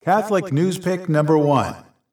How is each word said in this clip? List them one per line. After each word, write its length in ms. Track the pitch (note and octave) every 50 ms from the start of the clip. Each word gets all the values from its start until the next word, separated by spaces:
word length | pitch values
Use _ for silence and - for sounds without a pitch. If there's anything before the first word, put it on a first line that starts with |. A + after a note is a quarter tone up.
| -
Catholic 480 | E3 F#3 G#3+ G#3 G#3+ G#3 F#3 F3 F#3
News 280 | C3+ C#3+ F3 F#3 F3+ F#3+
Pick 320 | - F3+ F#3 F3 F#3 F3
number 260 | D#3 D3+ D3+ D3+ D#3+
one. 480 | D#3 D3 C#3+ C#3+ C3 G2+ - - - - _ _ _ _ _